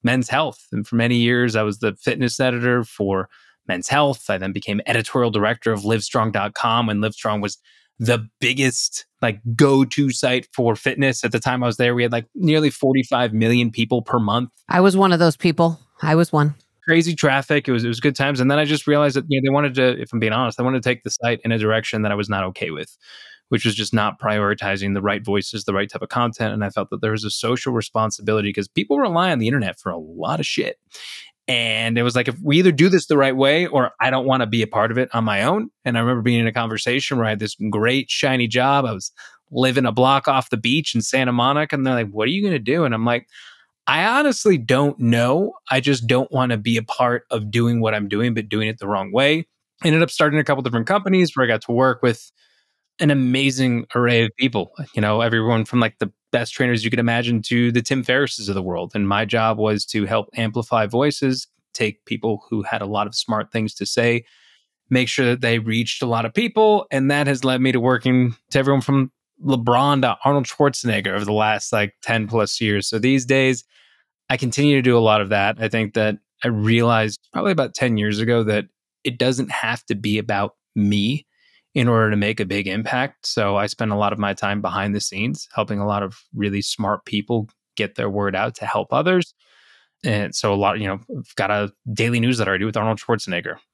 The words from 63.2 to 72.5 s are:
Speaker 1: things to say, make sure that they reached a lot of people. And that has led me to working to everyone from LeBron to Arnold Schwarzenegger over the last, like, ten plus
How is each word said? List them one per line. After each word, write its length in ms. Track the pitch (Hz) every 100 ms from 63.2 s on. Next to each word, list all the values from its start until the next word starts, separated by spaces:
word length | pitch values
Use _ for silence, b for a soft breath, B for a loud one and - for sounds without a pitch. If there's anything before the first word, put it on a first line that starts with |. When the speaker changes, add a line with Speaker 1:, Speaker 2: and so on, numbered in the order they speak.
| - 107 104
Speaker 1:
things 240 | 117 107
to 120 | - 101
say, 380 | - 120 117 117 b b b b _ _
make 180 | 127 120
sure 160 | -
that 160 | 127 123
they 180 | 120 117
reached 440 | 113 113 117 -
a 40 | 127
lot 200 | 117 113
of 80 |
people. 520 | 151 233 220 220 208 -
And 180 | 139 135
that 160 | 143 143
has 180 | 135
led 160 | 131 131
me 120 | 131
to 80 | 127
working 560 | 120 123 131 127 123 117 _
to 80 | 139
everyone 240 | 135 139
from 280 | 127 139 131 _ _ _
LeBron 580 | - 131 117 123 139 143
to 140 | 127 -
Arnold 220 | 139 143 123
Schwarzenegger 680 | - 143 131 120 104 95
over 100 | 98
the 80 | 104
last, 400 | 107 107 104 -
like, 220 | 113 104 _
ten 260 | - 113 104
plus 320 | 113 101